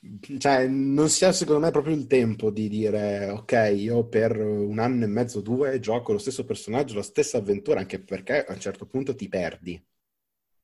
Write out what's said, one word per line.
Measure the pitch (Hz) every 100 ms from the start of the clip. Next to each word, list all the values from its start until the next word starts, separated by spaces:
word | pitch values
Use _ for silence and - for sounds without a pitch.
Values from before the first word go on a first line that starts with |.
| - 101 - 135
Cioè, | 143 131 131
non | 135 139 143 156
si | -
ha | 185
secondo | 190 151 147
me | 165
proprio | 151 143
il | 156 117
tempo | 131 117 107 107
di | 104 107
dire, | 107 107 104 104 101 101
"Ok, | 107 - 120 107
io | 101 107 120 113
per | 113 110 107
un | 107 104 104 107
anno | 123 123
e | 110
mezzo, | 107 117 104
due | 101 127 143 131
gioco | 110 117 117
lo | 104
stesso | 127 -
personaggio, | - 101 - 120 135
la | 104
stessa | - - 143 120
avventura", | 101 101 143 131
anche | 92 95
perché | - 95 - 139
a | -
un | 95
certo | 101 - -
punto | 131 135
ti | 117 95
perdi. | 95 82 - 90 85 _ _ _ _ _ _ _ _